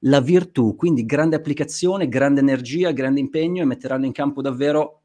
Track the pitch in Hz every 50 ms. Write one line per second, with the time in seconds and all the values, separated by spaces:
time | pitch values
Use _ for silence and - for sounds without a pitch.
0 | - 131 139 139 120 135 180 180 175 - - 135 117 107 98 - 165 175 156 120
1 | 113 113 147 143 160 165 156 147 156 151 135 - 143 - - - 175 180 190 196
2 | 175 127 113 131 139 143 143 139 139 139 135 123 123 120 143 175 180 170 143 139
3 | 135 135 139 143 131 127 - 156 160 170 180 180 160 131 120 - - 131 131 131
4 | 135 131 113 - 143 143 143 139 135 139 127 123 143 147 147 151 151 - - _
5 | _